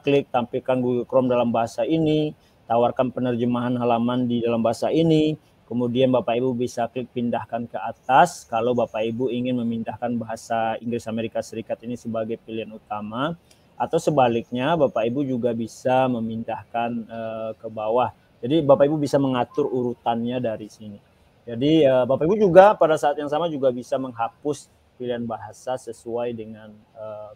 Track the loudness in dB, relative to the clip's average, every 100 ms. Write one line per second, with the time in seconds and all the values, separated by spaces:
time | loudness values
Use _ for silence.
0 | 2 2 2 -2 -2 -4 -2 0 0 0
1 | 0 0 2 2 2 0 -2 -2 0 2
2 | 2 0 -2 -6 _ _ -2 2 2 2
3 | -2 -2 -2 0 0 0 -2 0 2 2
4 | 0 0 0 0 0 0 0 0 0 2
5 | 4 4 2 -2 _ _ -8 -4 -2 2
6 | 4 2 0 0 0 -2 -4 -4 -4 -6
7 | -8 -4 -2 -4 -4 -8 -8 -8 -8 -8
8 | 2 6 6 2 -6 -2 0 0 0 -2
9 | -4 -2 -4 -2 -2 -2 -2 -4 -6 -6
10 | -4 -4 -6 -10 -4 -2 -2 -4 -4 -6
11 | -4 -6 -4 -6 -6 -8 -8 -8 -8 -10
12 | -6 -6 -4 -8 -8 -10 -10 -12 -10 -10
13 | -6 -4 -4 -6 _ _ _ -8 -4 -2
14 | 2 4 4 2 -2 -4 -2 2 0 0
15 | -2 -2 -2 -2 -2 -2 -6 -6 0 2
16 | 2 0 -4 -6 -8 -10 -8 -4 -4 -6
17 | -8 -10 -8 -8 -8 -10 -12 -6 0 2
18 | 0 -2 _ _ -2 2 6 6 6 2
19 | 0 2 2 0 -2 -2 -2 -2 -2 -4
20 | -4 -2 -2 -4 -4 -6 -10 -16 -18 -18
21 | _ _ _ _ -12 -2 2 6 6 4
22 | 4 2 2 4 6 10 10 8 4 4
23 | 0 -2 -2 -2 -2 0 0 -2 -4 -6
24 | -6 -6 -8 -6 -8 -8 -10 _ _ -10
25 | -6 -6 -6 -8 -12 -14 -8 -8 -10 -14
26 | -8 -6 -6 -8 -12 -16 -20 -20 _ -16
27 | -14 -14 -16